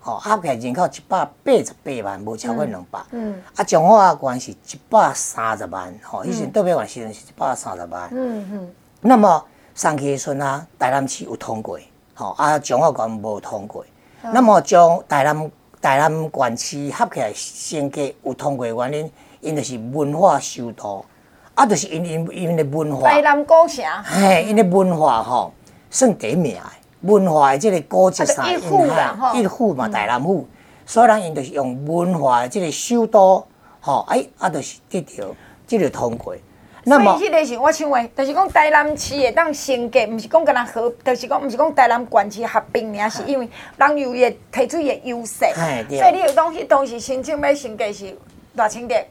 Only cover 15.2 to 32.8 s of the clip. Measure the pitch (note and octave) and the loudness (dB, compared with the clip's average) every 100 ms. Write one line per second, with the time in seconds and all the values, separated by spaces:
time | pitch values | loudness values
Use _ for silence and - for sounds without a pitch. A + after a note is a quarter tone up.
15.2 | C#3 D3+ D#3 _ _ _ D#3 C3+ D#3 D#3+ | 2 0 -6 _ _ _ 0 2 2 0
16.2 | D#3 - B2 A#2 - C#3+ C#3+ - A#3 - | -6 -2 -2 -2 -10 -8 -10 -4 -4 -2
17.2 | A2+ G#2 - - - E3 C#3+ C#3 C#3 - | -6 -6 -14 -14 -10 -6 -6 -4 -6 -6
18.2 | - B2+ C#3+ C#3 A#2+ A2+ B2 D3 D#3 _ | -10 -6 -6 -4 -6 -4 -4 -6 -8 _
19.2 | _ _ - D#3 A#2+ B2 A2+ C#3+ C#3+ D3+ | _ _ -8 -6 -6 -8 -8 -4 -4 2
20.2 | F#3+ C#3+ - - A#2+ A2 G#2+ G2 - _ | 4 2 -2 -10 -12 -10 -10 -10 -12 _
21.2 | _ _ _ - B3+ F#3+ - D#3+ F3 D#3+ | _ _ _ 2 2 2 -4 -8 -6 -6
22.2 | E3 - F3 E3+ D3 D3 D3+ C3+ C3+ C#4+ | -8 -8 -4 -2 -2 -4 -4 0 4 4
23.2 | D4 C#4+ D4 E4 E4 - D#3+ F3+ G#3 E3+ | 4 2 6 6 6 2 -6 -8 -4 2
24.2 | G3 F3+ F#3 G#3+ G3 F#3 F#3 E3 D3+ A2+ | 6 4 4 2 4 4 2 2 2 2
25.2 | A2+ B2 F#2 - _ - _ - B3+ F#3 | 0 -2 -2 -8 _ -20 _ 2 2 2
26.2 | G#2+ D3 D#3 F2+ - - _ _ E3+ G#3 | -2 0 -2 -4 -14 -20 _ _ 4 4
27.2 | F#3+ D#3 C#3 C#3 G#3+ F3+ D3 F#3 F#3 - | 4 4 4 4 0 -2 -2 2 2 2
28.2 | - - - F4 - G4 D#4 - - G3+ | -2 0 0 -4 0 2 4 2 0 -2
29.2 | B3+ A#3+ G3 - A3+ C#3+ A2+ G#2+ G#2 B2 | -2 0 0 0 -2 0 -2 -2 -2 -2
30.2 | D3+ F#3+ - _ _ _ - - A#3 A3 | 0 -2 -4 _ _ _ -4 4 6 6
31.2 | F3 D3+ C3 C#3+ C3 B2+ C#3+ E3+ F3 F3 | 0 -8 -8 -4 -4 -6 -4 -2 0 0
32.2 | C#3 A#2+ B2+ G3+ E3+ C#3 | 2 2 0 -4 -6 -6